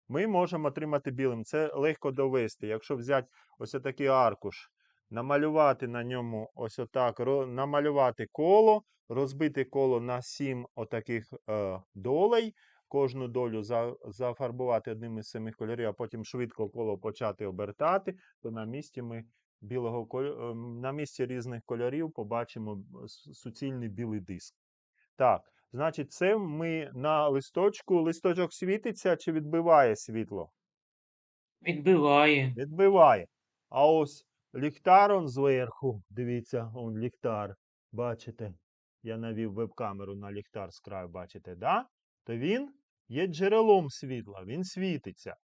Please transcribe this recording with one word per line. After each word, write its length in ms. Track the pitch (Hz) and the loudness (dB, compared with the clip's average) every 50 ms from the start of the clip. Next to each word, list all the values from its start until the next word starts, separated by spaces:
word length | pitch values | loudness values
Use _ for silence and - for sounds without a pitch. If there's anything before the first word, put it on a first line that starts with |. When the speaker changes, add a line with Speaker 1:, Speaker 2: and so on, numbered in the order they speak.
| _ - | _ -6
Speaker 1:
ми 180 | 123 156 208 | -4 -2 -2
можемо 400 | 226 196 175 180 170 180 160 151 | 0 2 0 0 0 -2 -2 -2
отримати 440 | 143 135 143 156 151 151 143 - 143 | -2 -2 -2 -4 -2 -2 -2 -2 -4
білим. 320 | 127 127 135 131 120 113 110 | -4 0 0 0 0 -2 -6
Це 280 | - - 151 156 147 143 | -4 -2 -2 -2 -2 -2
легко 380 | 139 143 160 151 - - 143 | 0 0 0 0 -2 -4 -4
довести. 560 | 135 135 135 135 131 131 117 107 - - - | -2 0 0 0 2 0 0 -2 -4 -8 -6
Якщо 280 | 107 107 110 - - 147 | -6 -6 -6 -4 -6 -8
взяти 320 | 120 117 131 139 135 127 - _ _ _ _ _ _ | -6 -2 -2 -2 -2 -2 -4 _ _ _ _ _ _
ось 160 | 113 - - | -12 -10 -8
отакий 320 | 135 127 139 131 - 143 | -6 -6 -6 -6 -2 2
аркуш, 480 | 135 135 131 123 113 101 - - 98 - - - - _ _ _ _ _ _ _ _ 110 | 2 4 6 4 4 2 0 -6 -10 -10 -10 -16 -20 _ _ _ _ _ _ _ _ -8
намалювати 720 | 113 123 135 143 143 151 156 151 156 151 139 131 127 135 | -8 -4 -2 0 0 0 2 4 4 4 4 4 2 -4
на 160 | 120 120 120 117 | -6 -6 -6 -6
ньому 480 | 123 127 123 120 117 113 107 110 - _ | -6 -6 -4 -4 -4 -6 -6 -8 -10 _
ось 240 | - 120 110 - - | -8 -8 -8 -6 -8
отак, 400 | 120 - - 131 127 117 110 - | -10 -4 0 0 0 0 0 0
ро-, 260 | 120 131 139 139 131 | 0 0 2 0 0
намалювати 840 | 127 123 123 139 143 147 147 147 151 143 143 135 123 113 - 110 - | -2 -4 -4 -2 0 0 2 2 2 4 4 4 4 2 -2 -8 -8
коло, 520 | - - 151 175 196 214 220 220 214 208 - _ _ _ _ - | -4 0 4 6 8 8 10 8 6 6 2 _ _ _ _ -4
розбити 560 | 120 131 139 131 135 139 160 147 139 139 131 | -2 -2 -2 -2 -2 0 -2 0 0 0 -4
коло 360 | 135 - 139 135 131 127 117 | 0 0 2 2 4 2 2
на 200 | 120 123 123 123 | 0 -2 -4 -6
сім 460 | 127 - - - 139 135 131 123 123 - _ | -6 -10 -8 -6 -6 -4 -4 -6 -8 -12 _
отаких, 580 | - 113 - - 113 107 - 117 110 107 - 135 - - - | -10 -8 -6 -6 -8 -4 -4 -6 -6 -6 -8 -16 -16 -8 -6
е, 320 | 107 107 101 95 92 92 95 _ _ | -4 -2 -2 -4 -4 -6 -10 _ _
долей, 600 | 101 95 123 135 160 196 226 240 226 226 220 - _ _ _ _ _ _ | -8 -2 0 2 4 4 4 4 2 0 -2 -8 _ _ _ _ _ _
кожну 400 | _ - 143 139 127 123 135 127 | _ -2 0 0 0 -2 -6 -8
долю 360 | 120 117 127 123 117 110 110 104 | -4 -4 -2 -2 -2 -4 -6 -4
за-, 320 | 104 120 117 117 120 123 - - | -2 -2 -2 -2 -2 -6 -10 -14
зафарбувати 840 | 110 98 - 127 123 120 - 139 117 120 127 127 123 117 110 - 120 | -18 -8 -6 -6 -6 -4 -4 -6 -6 -4 -4 -2 0 0 -2 -2 -4
одним 260 | 110 110 117 117 113 | -8 -8 -8 -8 -10
із 100 | 110 107 - | -10 -10 -10
семи 220 | - 113 110 110 | -10 -10 -10 -10
кольорів, 380 | 110 - 113 110 120 120 117 107 | -8 -8 -6 -6 -4 -4 -4 -4
а 40 | 101 | -4
потім 320 | - 120 107 - 113 104 | -6 -8 -10 -8 -12 -12
швидко 440 | - - 123 123 113 - - 110 101 | -8 -6 -6 -6 -6 -6 -6 -8 -6
коло 280 | - 120 113 110 104 | -6 -6 -4 -4 -4
почати 480 | 92 - 113 104 - 120 107 98 - 107 | -4 -6 -8 -6 -4 -4 -4 -4 -4 -6
обертати, 680 | 98 92 92 104 101 101 - 147 165 180 196 190 185 185 - _ _ _ _ | -8 -6 -6 -8 -8 -4 -2 0 0 0 0 -2 -6 -10 -10 _ _ _ _
то 100 | - 117 | -12 -10
на 140 | 113 113 107 | -8 -8 -8
місці 360 | 110 123 143 143 - _ 131 | -8 -10 -10 -12 -12 _ -12
ми 240 | 120 117 117 113 113 117 _ _ _ _ _ _ | -12 -10 -12 -14 -14 -18 _ _ _ _ _ _
білого 440 | 110 104 123 127 120 117 117 120 110 | -14 -8 -6 -4 -4 -4 -4 -6 -6
коль-, 460 | 113 - 127 135 143 143 117 117 120 | -6 -6 -4 -4 -4 -6 -8 -8 -8
е, 40 | 113 | -8
на 360 | 113 120 120 117 120 127 131 | -10 -10 -12 -12 -8 -8 -6
місці 340 | 143 147 147 - - - 127 | -6 -6 -8 -10 -6 -6 -6
різних 360 | 123 127 123 117 127 120 117 - | -4 -4 -8 -8 -8 -10 -12 -8
кольорів 460 | - 123 117 120 123 135 156 165 156 | -8 -6 -4 -2 -4 -2 -4 -6 -6
побачимо 720 | - - 107 104 117 117 120 - - 117 107 107 104 98 98 - 123 120 123 | -8 -10 -8 -6 -4 -4 -4 -6 -10 -10 -10 -8 -10 -10 -12 -16 -18 -18 -18
с-, 280 | 113 - - _ 147 135 | -18 -20 -20 _ -20 -20
суцільний 560 | - - 123 113 - 139 135 131 123 120 110 | -16 -16 -16 -12 -8 -8 -8 -6 -6 -8 -8
білий 300 | 95 101 120 113 107 104 | -8 -8 -6 -6 -6 -8
диск. 360 | 92 - 92 87 - - - _ _ _ _ _ _ _ _ _ _ _ _ | -8 -10 -12 -12 -14 -18 -20 _ _ _ _ _ _ _ _ _ _ _ _
Так, 260 | - 131 120 98 82 - _ _ _ _ _ - | 2 2 4 4 2 -2 _ _ _ _ _ -6
значить, 380 | 127 151 160 156 - 139 139 | -4 -4 -4 -2 -4 -8 -10
це 260 | - - 175 190 214 | -4 0 2 2 2
ми 540 | 220 202 160 147 156 165 165 165 160 147 139 127 | 2 0 -4 -6 -4 -4 -4 -4 -4 -6 -8 -8
на 340 | 127 135 151 156 151 151 | -4 0 2 2 4 4
листочку. 720 | 147 135 139 135 - - 170 190 208 208 - - - 185 170 | 4 2 2 0 -2 0 2 2 2 2 0 0 2 2 4
Листочок 520 | 160 165 165 165 - 180 170 180 180 160 - | 4 2 0 0 0 0 2 2 0 -2 -2
світиться 600 | - 185 185 196 220 - 240 185 - - 185 170 | -4 -2 -2 -2 0 -2 -4 -6 -2 0 2 2
чи 160 | 147 - 175 | 2 0 -2
відбиває 640 | 160 160 151 147 165 165 165 170 160 147 135 117 107 | -2 -2 -2 0 0 2 6 8 8 10 10 8 4
світло? 560 | - - - 110 113 107 92 101 92 80 - _ _ _ _ _ _ _ _ _ _ _ _ _ _ _ _ _ _ _ _ _ _ | 0 -4 -6 -4 -4 -4 -4 -6 -8 -8 -10 _ _ _ _ _ _ _ _ _ _ _ _ _ _ _ _ _ _ _ _ _ _
Speaker 2:
Відбиває. 920 | - 180 156 147 147 180 190 160 147 147 143 143 151 151 147 139 135 127 123 | -6 -6 -6 0 4 4 6 6 6 6 8 8 8 6 6 4 2 0 -2
Speaker 1:
Відбиває. 720 | 117 135 147 156 175 196 196 196 180 160 143 117 98 85 - _ _ _ _ _ _ _ _ | -4 -6 -6 0 4 4 6 10 10 10 10 10 6 2 -6 _ _ _ _ _ _ _ _
А 180 | - 131 143 | 2 4 6
ось 380 | 156 160 160 151 143 143 - _ _ _ _ _ _ - | 6 6 6 2 0 -4 -12 _ _ _ _ _ _ -6
ліхтар 560 | 127 139 151 143 - _ 185 185 196 202 208 | -4 -4 -4 -4 -2 _ 8 8 10 10 8
он 160 | 202 190 165 | 4 2 0
зверху, 760 | 139 120 135 139 139 131 127 127 117 - - 139 131 113 98 - _ | -2 0 2 4 4 4 4 2 -2 -6 -6 -4 -4 -4 -6 -12 _
дивіться, 600 | 98 123 123 120 123 120 120 - - 120 113 113 113 | -8 -6 -4 -2 -4 -4 -4 -4 -6 -6 -4 -6 -8
он 220 | 127 117 113 110 | -8 -8 -6 -4
ліхтар, 580 | 110 117 123 - _ - 120 110 104 104 101 - - _ _ _ _ _ _ | -4 -4 -6 -6 _ -4 -4 -2 -2 -4 -6 -10 -14 _ _ _ _ _ _
бачите? 640 | - 110 120 120 113 113 - 120 113 - 113 101 87 - _ _ _ _ _ _ _ _ - | -8 -6 -4 -4 -6 -8 -10 -16 -12 -10 -12 -12 -12 -16 _ _ _ _ _ _ _ _ -10
Я 140 | 113 113 | -10 -8
навів 360 | 113 113 113 110 107 113 107 95 | -8 -6 -6 -6 -4 -6 -4 -4
веб-камеру 640 | 110 117 110 - - 120 104 98 98 101 95 101 | -6 -6 -8 -6 -8 -8 -8 -8 -10 -10 -12 -12
на 160 | 101 101 101 | -12 -12 -12
ліхтар 420 | 101 104 104 - _ 107 98 85 - | -12 -12 -14 -12 _ -12 -12 -12 -14
з 60 | - | -18
краю, 300 | _ 95 101 95 90 87 | _ -12 -12 -10 -10 -10
бачите, 460 | 87 90 90 87 - 104 - 92 90 | -12 -14 -14 -14 -16 -18 -16 -16 -14
да? 300 | 87 107 139 185 233 262 - _ _ _ _ _ _ _ | -6 -2 0 0 -2 -2 -8 _ _ _ _ _ _ _
То 140 | - 117 | -10 -8
він 360 | 117 131 175 214 254 285 285 - _ _ _ _ _ _ | -4 -2 -2 -2 -2 -4 -8 -14 _ _ _ _ _ _
є 200 | - 113 143 185 | -8 -4 -4 -4
джерелом 640 | 190 156 151 190 196 214 226 220 220 202 190 160 139 | -4 -2 -2 0 2 4 4 6 8 6 6 4 0
світла, 540 | - - 143 131 131 117 110 104 98 95 92 | -6 -10 -8 -8 -8 -8 -8 -10 -14 -14 -12
він 180 | 98 127 170 185 | -10 -8 -8 -8
світиться. 720 | 185 - 185 190 190 165 131 - 98 90 - - 92 85 - _ | -8 -6 -4 -4 -2 -4 -4 -6 -10 -14 -12 -14 -14 -14 -14 _